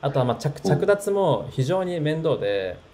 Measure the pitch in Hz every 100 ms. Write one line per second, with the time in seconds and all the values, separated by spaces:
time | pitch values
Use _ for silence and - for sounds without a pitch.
0 | 143 135 123 110 143 143 190 156 190 202
1 | - 202 185 117 - - 131 185 185 175
2 | 147 156 160 123 101 101 92 87 -